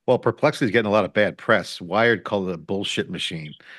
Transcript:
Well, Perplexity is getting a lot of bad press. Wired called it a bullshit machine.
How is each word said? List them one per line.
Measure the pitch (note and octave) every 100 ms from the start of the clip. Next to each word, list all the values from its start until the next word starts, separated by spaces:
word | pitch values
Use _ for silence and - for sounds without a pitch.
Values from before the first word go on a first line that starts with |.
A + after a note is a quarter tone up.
| -
Well, | B2
Perplexity | B2 - D3+ - A#2
is |
getting | A#2 G#2+
a |
lot | G#2+
of | F2+
bad | G#2+ G2 C#2+
press. | - G#2+ - -
Wired | F2+ G2+ A#2 G#2
called | - G#2 F#2
it |
a | E2+
bullshit | D2+ G2 G2+ - -
machine. | F2+ - E2 D2+ - -